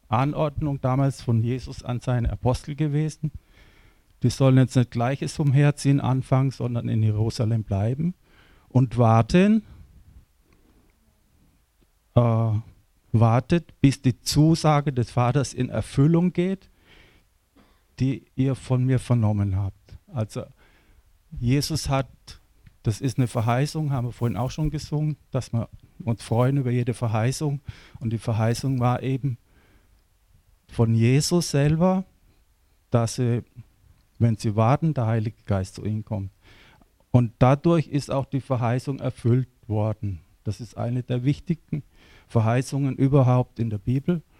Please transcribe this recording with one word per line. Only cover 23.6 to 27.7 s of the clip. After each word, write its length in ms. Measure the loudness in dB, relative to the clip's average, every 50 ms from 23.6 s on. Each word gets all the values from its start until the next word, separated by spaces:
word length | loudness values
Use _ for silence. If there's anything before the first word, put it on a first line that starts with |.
| -2 -2 -4 -4 -4 -4
haben 160 | -4 -4 -4
wir 40 | -6
vorhin 260 | -6 -4 -4 -4 -2
auch 140 | -4 -4 -4
schon 180 | -4 -4 -4 -4
gesungen, 480 | -4 -6 -6 -6 -4 -4 -4 -4 -6 -8 _ _
dass 220 | -6 -6 -4 -4 -4
wir 160 | -4 -4 -6 -10 -18 -20 -20 _ -10 -6
uns 200 | -6 -6 -6 -6
freuen 340 | -2 0 0 2 2 0
über 140 | 0 0 0
jede 220 | -2 -2 -2 -2 -4
Verheißung. 680 | -4 -4 -2 -2 0 0 -2 -2 -4 -4 -4 -4 -6 -10 -14